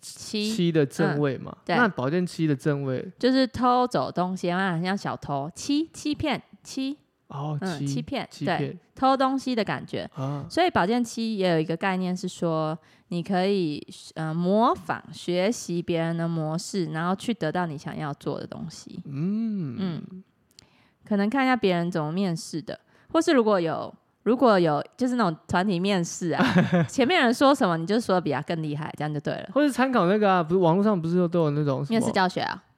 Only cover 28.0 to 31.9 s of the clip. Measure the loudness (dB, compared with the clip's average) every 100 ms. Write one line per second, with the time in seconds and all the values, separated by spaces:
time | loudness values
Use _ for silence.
28 | 2 2 2 -2 -2 -4 -4 -4 -6 -6
29 | -4 -4 -4 -6 -2 2 2 2 2 4
30 | 4 4 4 4 4 4 4 4 4 2
31 | 2 2 2 2 2 2 0 0 0